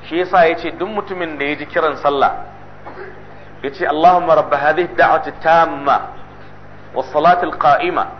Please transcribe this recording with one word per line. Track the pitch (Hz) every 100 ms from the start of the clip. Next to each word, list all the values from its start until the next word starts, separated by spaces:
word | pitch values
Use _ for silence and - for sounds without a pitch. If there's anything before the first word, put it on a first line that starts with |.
| -
Shi | 160
yasa | 180 190 165
ya | 165
ce | 160
duk | 135 190
mutumin | 214 202 185 165 147
da |
ya | 139 147
ji | 147
kiran | 175 160 139
sallah, | 143 143 104 - - - - - - - - - - - - -
ya | 135
ce, | - 165
"Allahumma | 151 170 180 160 156
rabba | - 143
hadhihi | 143 156 170 -
da'wati | 151 156 151 -
tamma | 160 165 160 143 143 110 - - - - - - - - -
was | 123 -
salati | 151 165 160
al | 160 -
qa'ima | 151 139 180 156 -